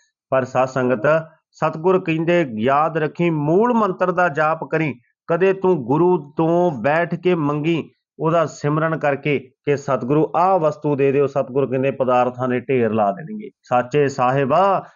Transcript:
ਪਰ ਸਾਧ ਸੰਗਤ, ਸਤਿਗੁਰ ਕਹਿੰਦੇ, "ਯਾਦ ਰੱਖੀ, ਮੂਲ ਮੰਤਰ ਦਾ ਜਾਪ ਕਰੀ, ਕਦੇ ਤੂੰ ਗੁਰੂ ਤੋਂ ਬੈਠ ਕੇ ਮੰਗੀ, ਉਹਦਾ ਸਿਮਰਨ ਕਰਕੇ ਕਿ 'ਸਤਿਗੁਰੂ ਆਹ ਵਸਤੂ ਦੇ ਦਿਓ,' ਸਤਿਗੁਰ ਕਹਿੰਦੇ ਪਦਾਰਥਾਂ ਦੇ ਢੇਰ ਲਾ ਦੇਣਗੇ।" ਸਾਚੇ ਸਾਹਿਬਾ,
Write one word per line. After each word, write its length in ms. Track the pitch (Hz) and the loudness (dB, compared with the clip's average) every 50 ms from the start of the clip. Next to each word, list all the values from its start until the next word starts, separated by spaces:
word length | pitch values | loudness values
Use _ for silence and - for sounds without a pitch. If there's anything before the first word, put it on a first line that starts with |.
| _ _ _ _ _ - | _ _ _ _ _ -2
ਪਰ 140 | 135 131 127 | -2 -2 -2
ਸਾਧ 240 | 123 - 127 131 135 | 0 0 -2 -2 0
ਸੰਗਤ, 380 | - 135 127 123 127 110 - 143 156 160 156 - _ _ _ _ | -2 -2 0 0 0 0 0 0 0 0 -2 -6 _ _ _ _
ਸਤਿਗੁਰ 500 | _ - 160 160 156 160 160 185 190 185 | _ -4 -4 -4 -4 -2 0 0 0 0
ਕਹਿੰਦੇ, 460 | 185 175 160 160 165 160 175 175 170 131 110 107 | 0 -2 -4 -2 0 0 2 2 0 0 -2 -2
"ਯਾਦ 400 | 107 127 139 143 156 165 156 160 | 0 2 2 2 2 0 -2 -2
ਰੱਖੀ, 320 | 151 147 151 - 175 175 | -4 -4 -2 -2 -2 0
ਮੂਲ 440 | 165 151 143 147 165 190 226 247 247 | 0 0 0 0 2 2 2 2 2
ਮੰਤਰ 380 | 226 220 190 180 - 185 180 175 | 0 0 -2 -2 -2 -2 -2 0
ਦਾ 160 | 175 180 175 | 2 0 0
ਜਾਪ 360 | 143 151 156 156 156 156 147 | 2 0 0 0 0 -2 -4
ਕਰੀ, 300 | 139 - 160 160 147 123 127 _ _ _ _ _ | -4 -2 -2 0 -2 -4 -8 _ _ _ _ _
ਕਦੇ 260 | - 165 170 185 190 190 | -2 0 2 2 2 2
ਤੂੰ 320 | 190 190 185 185 156 123 | 2 2 0 0 0 0
ਗੁਰੂ 480 | 107 135 156 175 180 180 170 147 - - | 0 2 2 4 4 2 0 -2 -4 -4
ਤੋਂ 340 | - 165 160 170 175 180 180 | -2 0 2 2 2 2 2
ਬੈਠ 440 | 156 117 101 139 151 165 175 160 170 | 0 0 0 0 0 0 0 -2 -4
ਕੇ 200 | 160 - 180 180 | -2 0 0 0
ਮੰਗੀ, 560 | 170 147 147 147 151 147 160 170 151 120 - _ _ _ _ _ - | 2 0 0 -2 -2 -2 0 -2 -2 -2 -6 _ _ _ _ _ -4
ਉਹਦਾ 280 | 147 160 160 170 160 | -2 0 0 0 0
ਸਿਮਰਨ 520 | - - - - 147 151 156 156 165 160 147 | -2 -4 -4 -2 -2 0 0 0 -2 -2 -2
ਕਰਕੇ 400 | 143 147 139 135 - 151 143 117 | -2 -2 -2 -2 -2 -2 -2 -2
ਕਿ 360 | - - _ _ - 143 143 | -4 -8 _ _ -4 -2 -2
'ਸਤਿਗੁਰੂ 580 | 139 139 - 135 120 123 120 151 156 156 - - | -2 0 -2 -2 -2 0 0 0 0 0 0 0
ਆਹ 220 | 160 175 185 196 185 | 2 2 2 2 2
ਵਸਤੂ 380 | 156 151 147 147 - 151 147 | 2 0 -2 -2 -4 -2 0
ਦੇ 160 | 131 139 139 131 | 0 2 2 2
ਦਿਓ,' 140 | 143 143 | 2 0
ਸਤਿਗੁਰ 400 | 135 139 147 131 123 123 139 135 | 0 0 -2 -4 -2 -2 -2 -2
ਕਹਿੰਦੇ 240 | 113 127 135 131 139 | -2 0 -2 -2 -2
ਪਦਾਰਥਾਂ 580 | 131 - 131 120 127 123 123 123 123 123 127 127 | -2 -2 0 2 2 2 2 0 -2 -4 -4 -2
ਦੇ 120 | 123 123 | -2 -2
ਢੇਰ 320 | 120 - 135 127 117 110 107 | -2 0 0 0 0 0 0
ਲਾ 200 | 110 104 101 98 | 0 0 0 -2
ਦੇਣਗੇ।" 380 | 92 - - 107 107 107 - - _ _ | -4 -8 -12 -12 -12 -14 -14 -18 _ _
ਸਾਚੇ 460 | - 127 123 123 123 - 147 143 135 | -2 0 0 0 0 0 0 0 0
ਸਾਹਿਬਾ, 800 | 139 - 127 123 131 139 143 123 147 170 190 196 190 160 - - - | 0 0 0 0 2 2 0 2 2 2 2 2 2 0 -4 -8 -16